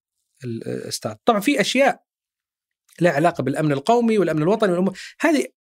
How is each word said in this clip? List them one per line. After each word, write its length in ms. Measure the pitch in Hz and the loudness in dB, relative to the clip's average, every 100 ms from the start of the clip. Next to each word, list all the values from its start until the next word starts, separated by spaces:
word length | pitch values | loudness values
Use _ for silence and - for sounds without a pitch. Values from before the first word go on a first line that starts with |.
| _ _ _ _ | _ _ _ _
ال-، 240 | 127 117 123 | -12 -10 -8
الستارت. 520 | 127 - - 117 107 | -10 -8 -10 -10 -6
طبعًا 160 | - 208 | 0 0
في 200 | 202 277 | 2 0
أشياء 420 | 185 247 269 - _ _ _ _ _ _ _ _ _ - | 0 2 2 0 _ _ _ _ _ _ _ _ _ -2
لها 120 | 170 | 0
علاقة 300 | 143 170 160 | 2 0 0
بالأمن 300 | 127 151 156 | -4 -2 -2
القومي 460 | 139 139 240 233 214 | 0 2 2 2 2
والأمن 240 | 180 156 | 0 0
الوطني 280 | 156 220 214 | 0 2 0
والأمور 280 | 175 190 190 - - | 2 -2 -4 -14 -2
هذه 260 | 302 294 - _ | 0 2 -2 _